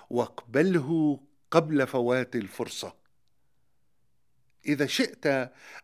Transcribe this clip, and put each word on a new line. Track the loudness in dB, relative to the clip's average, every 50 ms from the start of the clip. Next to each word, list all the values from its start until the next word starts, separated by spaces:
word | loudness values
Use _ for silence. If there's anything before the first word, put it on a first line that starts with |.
| -12 -4
واقبله | -2 -2 -2 -4 -6 -14 -8 -2 2 2 2 4 2 0 0 0 0 2 2 2 0 -2 -6 -16 _ _ _ 0
قبل | 2 2 4 4 2 0 2
فوات | 2 0 0 2 2 2 2 0 -2 -4
الفرصة. | -6 -6 -6 -6 -8 -8 -8 -8 -10 -12 -12 -14 _ _ _ _ _ _ _ _ _ _ _ _ _ _ _ _ _ _ _ _ _ _ _ _ _ _ _ _ _ _ _ _ _ -4
إذا | -2 -2 0 -2
شئت | -2 0 -2 -2 -2 -4 -4 -2 0 0 0 -2 -4 -10 -16 -20 -20 -20 -6